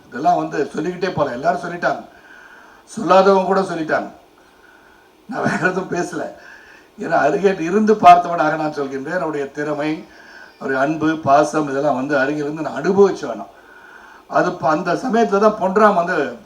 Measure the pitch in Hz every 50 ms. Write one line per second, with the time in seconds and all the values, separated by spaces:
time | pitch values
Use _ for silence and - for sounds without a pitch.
0 | - - - 123 151 175 175 - 160 156 - 156 139 - - 143 160 180 180 175
1 | 196 180 - - 190 127 120 123 143 165 180 175 175 165 170 - 202 - - -
2 | - - - - - - - - - - - - - - - - - - - 220
3 | - 160 180 190 190 196 196 190 185 180 190 190 - - 170 160 156 147 147 131
4 | - - - - - _ _ _ _ _ _ _ _ - - - _ _ _ _
5 | _ _ _ _ _ - - - - - - - 165 185 185 190 185 - - 175
6 | 170 - - - - - - - - - - - - - - - - _ _ -
7 | - 143 165 - - - 202 196 185 196 190 165 160 170 185 214 220 208 214 -
8 | 180 175 175 175 - 175 170 170 156 151 156 160 156 151 - 143 139 131 135 131
9 | 131 151 175 180 170 160 147 147 139 139 - 151 151 156 151 143 151 156 156 180
10 | 196 - - - - - - - - - - - - 135 135 131 135 151 160 156
11 | 151 156 160 156 - 139 139 147 151 151 - 156 151 139 135 139 147 147 131 127
12 | 131 147 147 135 131 143 151 151 147 143 156 160 151 131 - 135 147 180 196 196
13 | 202 190 165 - 151 127 - 104 - - - - - - - - - - - -
14 | - - - - - - - - 220 180 - - - 160 - 196 180 175 170 156
15 | - - 202 233 226 196 196 196 214 214 214 - - 190 190 208 214 208 196 180
16 | 170 175 180 156 139 123 117 - -